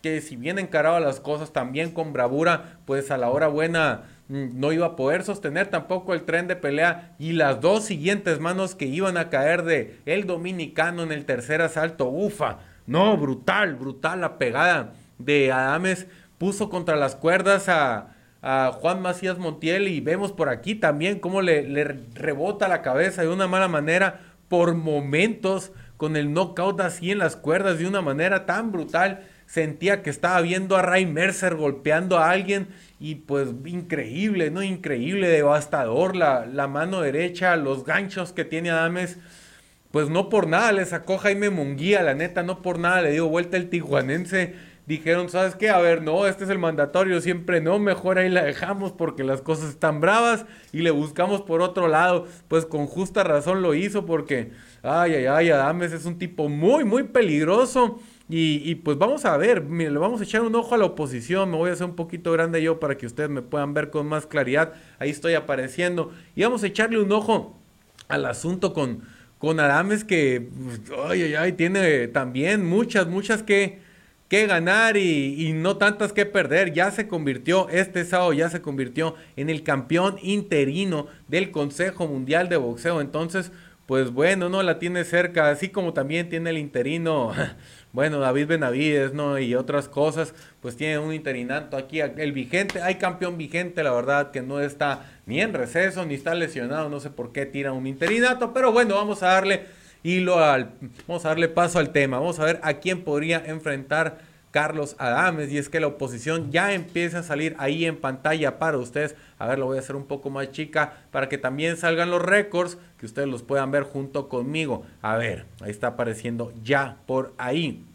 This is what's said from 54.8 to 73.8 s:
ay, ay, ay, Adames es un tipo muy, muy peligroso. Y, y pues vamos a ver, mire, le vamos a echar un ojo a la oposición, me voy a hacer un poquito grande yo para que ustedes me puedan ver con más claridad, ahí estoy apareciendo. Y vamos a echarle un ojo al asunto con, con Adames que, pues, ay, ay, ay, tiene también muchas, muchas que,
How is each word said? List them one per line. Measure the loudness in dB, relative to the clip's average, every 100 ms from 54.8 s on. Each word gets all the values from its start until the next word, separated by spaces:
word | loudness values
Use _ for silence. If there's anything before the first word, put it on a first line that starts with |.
ay, | -2 2 2
ay, | 2 2
ay, | 4 6
Adames | 4 4 0 -4
es | -4 -8
un | -6
tipo | -8 -4 -2
muy, | 2 4 4 4
muy | 2
peligroso. | 2 2 4 2 4 4 4 4 2 0 -16 -20 -6
Y, | 0 2 2
y | -2 -4
pues | -2 2
vamos | 2 2 2
a | 4
ver, | 4 2
mire, | 0 -2 0
le | 0
vamos | 0 -2
a |
echar | -2 0
un | 2 0
ojo | 2
a | 2
la | 2
oposición, | 0 -6 -6 -2 0 0
me | 0
voy | 0
a |
hacer | -2 -6
un | -6
poquito | -8 -6 0
grande | 2 2 2
yo | 2 0
para | 0 -2
que | -6
ustedes | -6 -4
me | -4
puedan | -4 -4 -2 -2
ver | -2
con | -4 -2
más | -4 -2
claridad, | -2 2 2 0 -4 -20 -6
ahí | -6
estoy | -2 0 0
apareciendo. | 0 -4 -4 -2 -2 -2 -6 -8 -14 0
Y |
vamos | 0 2
a | -2
echarle | 0 0 2
un | 2
ojo | 2 2 0 0 -16 _ _ _ -20 -6
al | -4 -2
asunto | -4 -4 -2 -2
con, | 0 -4 -4 -12 -20 -20 _
con | -2 2
Adames | 4 4 2 -2
que, | 0 2 4 0 -4 -10 -10
pues, | -12 -12 -8 -2
ay, | 0
ay, | 0 0
ay, | 0
tiene | 0 0 4 4 4 2
también | -2 -2 0 0 2 2
muchas, | 2 2 2 2
muchas | -2 0 -2
que, | 2 2 2 -4